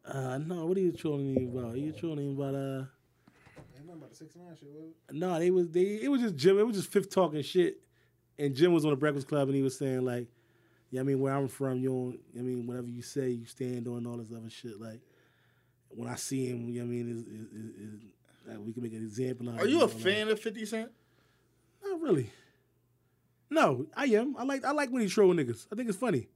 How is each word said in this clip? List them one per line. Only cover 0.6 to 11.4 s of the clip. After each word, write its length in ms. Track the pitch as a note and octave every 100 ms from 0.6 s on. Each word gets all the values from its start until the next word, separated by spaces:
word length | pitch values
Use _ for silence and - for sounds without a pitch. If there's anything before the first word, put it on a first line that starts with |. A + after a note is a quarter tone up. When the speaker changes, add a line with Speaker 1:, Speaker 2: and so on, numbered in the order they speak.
| E3
Speaker 1:
what 100 | F#3+
are 40 |
you 100 | F3+
trolling 440 | E3+ D#3+ C#3+ C#3 C3
him 220 | B2+ B2+
about? 160 | A#2+
Are 40 | B2
you 140 | D3+
trolling 400 | D3+ E3+ D3+ C#3+
him 80 | C#3
about, 140 | C#3 C#3
uh, 300 | C3+ C3+ C3+ _ _ _ _ _ - - - C3+
Speaker 2:
Ain't 80 | D#3+
nothing 120 | E3
about 100 | C3
the 40 | -
six 200 | D#3 E3+
nine 200 | F3 D#3
shit, 100 | C#3+
was 140 | D3 D#3+ E3 _
it? 60 | C#3
Speaker 1:
No, 240 | F#3 E3
they 100 | F3
was, 180 | F#3 E3+
they, 300 | E3+ F#3+ G#3
it 60 | B3+
was 120 | C#4
just 140 | A#3 D3+
Jim, 240 | D#3+ G3
it 40 | A3+
was 80 | G3+
just 160 | -
Fifth 180 | G3+ F#3+
talking 320 | - F3 D3+
shit. 360 | C3+ F#3 E3+ - _ _ _ _ _ -
And 160 | C#3+
Jim 200 | C3 F3
was 100 | E3+
on 80 | D3+
the 60 | C#3
Breakfast 320 | D3+ C#3+ C3+
Club 180 | D3 C3+
and 80 | C#3
he 60 |
was 140 | C3+ C3
saying, 260 | C#3 B2+
like, 240 | B2+ B2 A#2+ _ _ _ _ _ _
"Yeah, 80 | B2+
I 40 |
mean, 180 | C3+ C3+
where 120 | C3+
I'm 140 | C#3